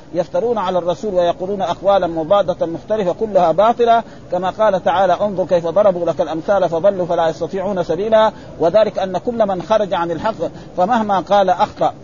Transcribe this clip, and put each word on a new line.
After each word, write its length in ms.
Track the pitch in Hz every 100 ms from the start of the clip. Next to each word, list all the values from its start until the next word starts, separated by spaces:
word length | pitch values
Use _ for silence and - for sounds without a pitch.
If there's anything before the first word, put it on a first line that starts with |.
| -
يفترون 440 | 165 180 180 226 226
على 200 | 185 180
الرسول 360 | 170 - 214
ويقولون 480 | 180 175 165 185 202
أقوالاً 460 | 170 170 190 196 175
مضادة 580 | 165 156 202 180 175 165
مختلفة 500 | 165 - 220 180 156
كلها 320 | 220 190 175
باطلة"، 520 | 160 214 233 233 233 - - -
كما 180 | 175 185
قال 340 | 180 214 190
تعالى: 300 | 190 180 190 175
"انظر 240 | 208 185 170
كيف 220 | 175 165
ضربوا 380 | 170 208 175 170
لك 160 | 147
الأمثال 480 | 160 160 160 196 175
فضلوا 360 | 165 190 196 170
فلا 240 | 170 165
يستطيعون 540 | 160 165 190 190 190
سبيلا". 480 | 170 165 220 220 220 - - -
وذلك 400 | 160 196 208 190
أن 180 | 190 180
كل 280 | - 233 208
من 160 | 180
خرج 320 | 160 220 196
عن 180 | 180 170
الحق 240 | 160 214 208 170 - - -
فمهما 420 | 180 233 214 190
قال 300 | - 202 190
أخطأ، 440 | 180 214 - 160 -